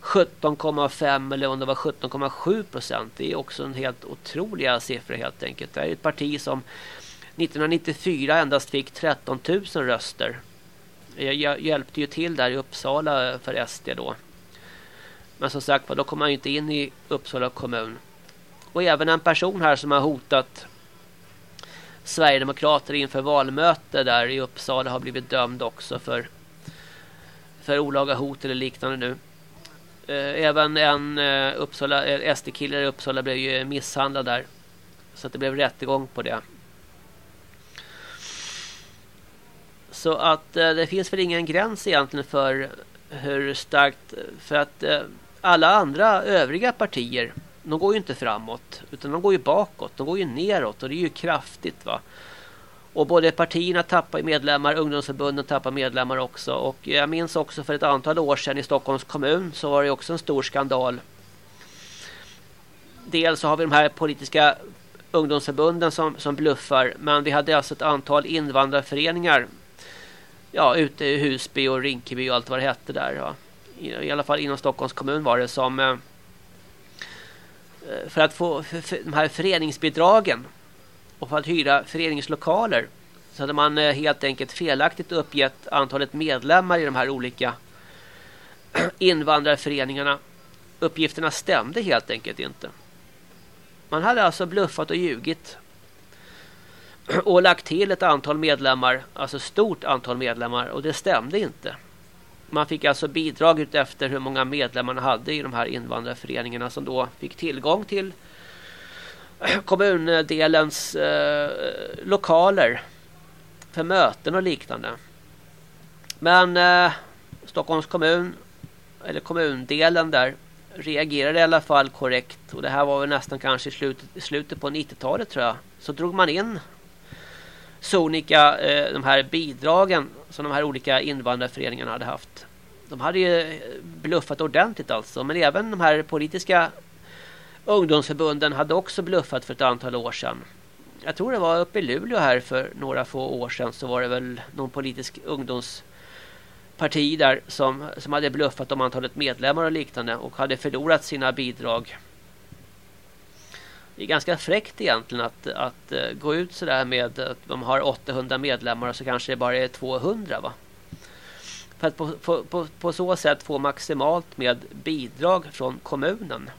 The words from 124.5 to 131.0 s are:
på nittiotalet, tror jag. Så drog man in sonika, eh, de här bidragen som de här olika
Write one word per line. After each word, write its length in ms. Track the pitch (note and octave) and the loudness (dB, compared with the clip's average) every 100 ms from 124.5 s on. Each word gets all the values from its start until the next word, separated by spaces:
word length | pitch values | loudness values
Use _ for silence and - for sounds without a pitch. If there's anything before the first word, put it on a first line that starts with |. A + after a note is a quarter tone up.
| D#3 | -8
på 100 | C#3+ | -6
nittiotalet, 580 | D3+ D3 - C3 F3 A#3 | -6 -8 -6 -4 -2 -4
tror 160 | - | -2
jag. 120 | A#2+ A2+ - - | -2 -2 -12 -16
Så 120 | - | -10
drog 220 | C#3+ F3 | -4 -4
man 140 | F#3+ F3 | 2 2
in 300 | D#3+ A3 G3+ - - - - - - - - - - - - | 2 -2 -6 -12 -20 -20 -20 -20 -20 -20 -20 -20 -20 -20 -16
sonika, 800 | - G3 D#3+ D#3+ D3+ D#3 D3 D3 | 0 2 2 -2 4 8 8 6
eh, 340 | D3 C#3+ C#3+ | 2 2 0
de 120 | C#3+ | -2
här 180 | C3+ C3+ | 4 4
bidragen 880 | C3+ E3 D#3 B2+ C#3+ E3+ F#3+ E3+ C3 - - | 4 -2 -4 -4 2 4 6 2 0 -10 -20
som 140 | - | -8
de 80 | D3 | -2
här 100 | C#3+ | 0
olika 380 | D3 C3+ C3+ C3 | 0 -2 0 0